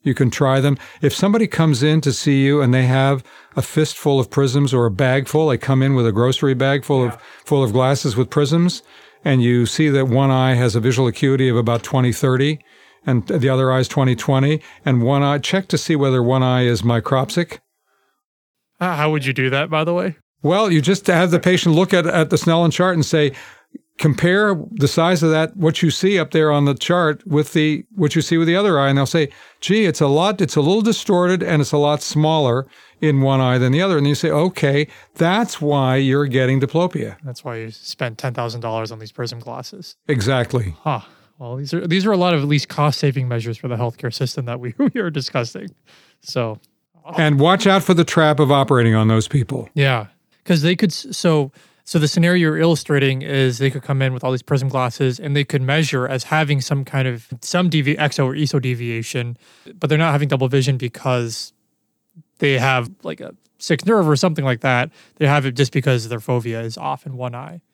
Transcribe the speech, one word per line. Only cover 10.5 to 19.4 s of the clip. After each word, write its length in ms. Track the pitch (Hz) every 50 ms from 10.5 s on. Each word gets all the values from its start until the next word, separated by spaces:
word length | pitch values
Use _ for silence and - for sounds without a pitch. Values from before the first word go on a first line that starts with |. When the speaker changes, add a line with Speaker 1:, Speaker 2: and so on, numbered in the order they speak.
| 127
Speaker 1:
has 220 | 120 127 120 -
a 40 | 117
visual 280 | 107 131 123 123 135 120
acuity 400 | 110 - 147 135 135 131 131 127
of 80 | 117
about 260 | 120 120 123 120 117
twenty 300 | - - - 131 127 123
thirty 480 | 110 - - 131 127 127 139 147 156 143 _ _ _ _ - _ _ _ _
and 220 | 151 127 117 -
the 220 | - - 160 120 135
other 240 | 131 131 131 131
eye 80 | 131 131
is 80 | 123 -
twenty 260 | - 151 135 131 123
twenty, 460 | 120 - - 135 131 135 143 156 147 - - - - _
and 180 | 147 131 123
one 220 | 117 123 143 139 143
eye, 140 | 139 143 143
check 280 | - - - 190 190 _
to 100 | - 143
see 180 | - - 165
whether 260 | 143 139 135 131 127
one 200 | 120 120 131 131 131
eye 180 | 127 127 127
is 200 | 127 120 120 95
microptic. 760 | 92 120 117 113 110 - 139 131 135 - - 175 170 - - - _ _ _ _ _ _ _ _ _ _ _ _ _ _ _ _ _ _ _ _ _ _ _ _
Speaker 2:
Uh, 160 | 175 185 170
how 160 | 147 151 156
would 140 | 156 151 131
you 80 | 135
do 180 | 127 135